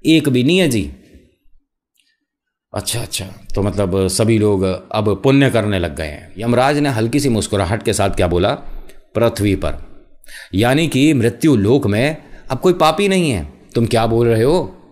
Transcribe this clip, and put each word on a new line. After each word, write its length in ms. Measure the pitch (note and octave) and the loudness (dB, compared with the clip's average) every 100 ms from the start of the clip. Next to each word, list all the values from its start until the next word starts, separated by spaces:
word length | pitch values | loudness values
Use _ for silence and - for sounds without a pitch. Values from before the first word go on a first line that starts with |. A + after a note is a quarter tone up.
| - | 4
"एक 220 | D#3+ D3 | 2 2
भी 140 | B2 | 2
नहीं 160 | B2+ F3+ | 2 2
है 100 | F#3+ | 2
जी।" 240 | A2+ C#2+ - _ - _ _ _ - _ _ _ _ _ _ _ _ _ _ _ | 0 -4 -12 _ -20 _ _ _ -20 _ _ _ _ _ _ _ _ _ _ _
"अच्छा, 260 | G2 - A2 | -10 -6 -6
अच्छा, 240 | - - F#2+ - - | -6 -8 -10 -14 -6
तो 80 | - | -2
मतलब 460 | G2+ F#2+ G2 F#2+ F#2+ | -2 -2 -2 0 0
सभी 300 | F#2+ A2+ A2+ | 0 2 2
लोग 240 | G#2+ G2+ F#2+ F2+ - | 2 2 0 -4 -6
अब 280 | A2 G#2+ G2 | -2 -2 0
पुण्य 260 | C3+ C#3 C3+ | 2 4 4
करने 280 | A2+ G#2 G2 | 2 0 -2
लग 180 | E2+ C#2+ | -2 -6
गए 100 | D#2 | -10
हैं।" 260 | D2 - F2+ | -12 -16 -8
यमराज 400 | A#2 A#2+ C3 D3 | -2 2 2 0
ने 100 | D3 | -2
हल्की 320 | A2 A2+ C#3+ | -2 -2 0
सी 80 | C#3 | 0
मुस्कुराहट 540 | A2 G2+ G2+ F2+ A2+ | -2 -2 -2 -2 -2
के 100 | - | -2
साथ 180 | G2 G2 | 0 0
क्या 160 | F#2+ F2+ | 0 0
बोला, 240 | F2 G2+ C#3+ - - - - _ | 2 0 -4 -8 -12 -14 -20 _
"पृथ्वी 400 | - A#2 - G2+ | 0 0 0 -2
पर 500 | F#2+ D2+ C#2+ - - - - - - - | 0 -2 -6 -12 -20 -20 -20 -20 -20 -6
यानी 340 | F#2 A#2 C#3 E3 | 0 2 2 0
कि 260 | C3 D3 | 2 2
मृत्यु 420 | C#3+ A2+ - D3 B2+ | 4 0 2 2 4
लोक 300 | G2 C3+ G2+ | 4 2 2
में 300 | G#2 C#3 D#3+ - - - | 0 0 -4 -14 -20 -10
अब 100 | C3 | -2
कोई 120 | F#3 | 0
पापी 360 | F3+ D#3 D#3+ G3+ | 2 2 2 0
नहीं 220 | F#3+ E3 | 2 0
है।" 220 | G#2 C#2+ - - | -2 -6 -16 -6
"तुम 120 | A#2+ A2+ | -2 0
क्या 200 | A2+ A#2 | 0 0
बोल 220 | A2+ A#2 | 2 2
रहे 140 | A2+ | 2
हो 360 | B2 F3+ B2+ - - | 2 0 -2 -12 -20